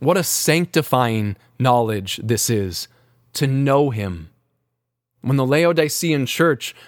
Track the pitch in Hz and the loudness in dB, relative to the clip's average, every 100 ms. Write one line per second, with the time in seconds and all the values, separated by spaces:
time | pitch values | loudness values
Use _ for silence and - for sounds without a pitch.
0 | 135 185 151 - - 160 175 160 - 127 | 0 0 0 -2 0 0 0 -2 0 2
1 | 120 110 104 98 _ - 127 123 113 107 | 2 0 -4 -6 _ -2 2 4 2 -2
2 | 98 - 110 110 - 110 95 87 - _ | -6 -6 -2 -2 0 -2 -2 -6 -12 _
3 | _ _ _ - 139 135 139 139 147 110 | _ _ _ -4 -2 0 2 2 2 0
4 | 101 85 80 _ _ _ _ _ _ _ | -4 -6 -12 _ _ _ _ _ _ _
5 | _ _ - 139 131 147 170 165 151 - | _ _ -2 0 2 2 2 2 0 -2
6 | - 147 127 - 165 143 - - | -2 0 0 2 2 0 -4 -16